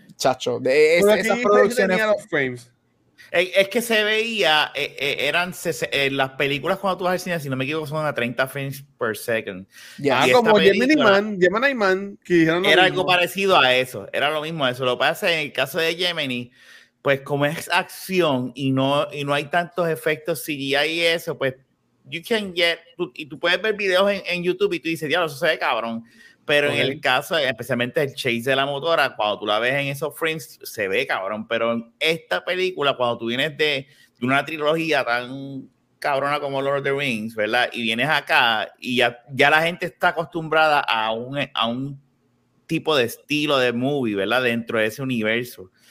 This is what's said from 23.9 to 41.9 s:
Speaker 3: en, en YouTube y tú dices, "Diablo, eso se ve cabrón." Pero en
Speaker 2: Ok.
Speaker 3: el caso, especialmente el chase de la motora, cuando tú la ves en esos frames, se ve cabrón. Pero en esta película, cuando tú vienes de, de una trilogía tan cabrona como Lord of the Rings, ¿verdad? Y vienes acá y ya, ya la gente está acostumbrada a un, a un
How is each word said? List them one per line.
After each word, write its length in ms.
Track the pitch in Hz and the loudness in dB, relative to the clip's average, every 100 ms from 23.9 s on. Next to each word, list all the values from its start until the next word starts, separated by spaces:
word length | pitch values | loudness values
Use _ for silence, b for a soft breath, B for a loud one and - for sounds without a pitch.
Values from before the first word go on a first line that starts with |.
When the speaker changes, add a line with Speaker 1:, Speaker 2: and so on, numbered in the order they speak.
| 180 202 | 2 2
Speaker 3:
en, 100 | 196 165 | 0 -4
en 180 | 175 | -2
YouTube 300 | 175 180 196 | -2 0 0
y 60 | 170 | -2
tú 80 | 165 | -4
dices, 200 | 156 147 | -6 -2
"Diablo, 180 | 165 165 | 0 0
eso 100 | 135 | 0
se 100 | 165 | -2
ve 120 | 175 | 0
cabrón." 440 | 160 120 117 117 b b b b - | 0 -2 -2 -6 b b b b 0
Pero 200 | 147 147 | 2 2
en 60 | |
Speaker 2:
Ok. 60 | 143 | 2
Speaker 3:
el 220 | 139 156 | -2 -2
caso, 340 | 139 131 147 165 | 0 0 0 0
especialmente 640 | 131 120 120 120 123 165 | 0 -2 -4 -2 0 0
el 100 | 139 | -2
chase 300 | 135 127 117 127 | -2 -2 -2 0
de 40 | 135 | 0
la 120 | 139 | 0
motora, 480 | 139 160 165 131 - | -2 0 2 2 0
cuando 240 | 107 101 | -2 0
tú 80 | 104 | 0
la 100 | 104 | 0
ves 160 | 120 139 | 2 0
en 60 | 139 | -2
esos 280 | 139 151 - | -4 -8 -4
frames, 440 | 160 160 - - | -4 -4 -10 -18
se 260 | - - 95 | -14 -6 -2
ve 200 | 104 135 | 0 0
cabrón. 400 | 127 95 107 - | -2 -4 -6 -4
Pero 260 | 113 117 | -2 0
en 180 | 117 117 _ | -2 -6 _
esta 460 | 156 165 - 180 180 | -2 -2 -4 -6 -4
película, 500 | 185 185 180 143 131 | -4 -4 0 -2 0
cuando 220 | 120 117 | -2 -2
tú 80 | 117 | -4
vienes 320 | 123 151 143 | -2 -4 0
de, 300 | 151 135 135 b b _ | 0 0 -6 b b _
de 60 | 123 | 0
una 180 | 139 147 | 0 0
trilogía 580 | 160 147 165 160 143 | -2 0 0 0 0
tan 640 | 117 120 123 139 139 135 - _ _ _ | 0 -2 -4 -12 -12 -14 -16 _ _ _
cabrona 420 | 151 135 143 147 | -2 -2 0 -2
como 220 | 143 135 | -2 -2
Lord 160 | 139 139 | -2 -2
of 60 | |
the 80 | 139 | -2
Rings, 420 | 139 143 110 113 | -2 -2 -4 -6
¿verdad? 360 | 113 107 123 123 | -4 0 2 0
Y 80 | 120 | -2
vienes 260 | 113 113 143 | -4 -2 0
acá 640 | 147 147 156 120 113 87 - | 0 2 2 4 2 -2 -8
y 200 | 113 123 | -4 2
ya, 200 | 120 120 - | 2 0 -8
ya 160 | 131 143 | 2 4
la 140 | 156 | 6
gente 240 | 165 180 175 | 2 -2 -8
está 220 | - 180 | -2 0
acostumbrada 720 | 165 165 170 160 156 156 147 | 0 -4 -8 -2 2 4 2
a 300 | - 113 110 | 0 -2 -2
un, 260 | 113 127 143 131 | -4 -6 -6 -4
a 160 | - 117 | -2 -2
un 320 | 123 139 | -2 -6